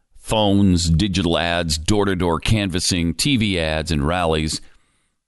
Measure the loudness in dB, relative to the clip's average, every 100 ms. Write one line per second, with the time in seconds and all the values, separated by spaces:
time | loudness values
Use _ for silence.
0 | _ -20 -4 0 2 4 4 2 2 2
1 | 2 0 0 0 0 -2 -2 -4 0 0
2 | 2 0 0 -2 0 0 0 -2 -2 -2
3 | -2 -2 0 0 0 0 -2 -2 -2 -2
4 | 0 0 0 0 -2 -6 -12 _ _ _
5 | _ _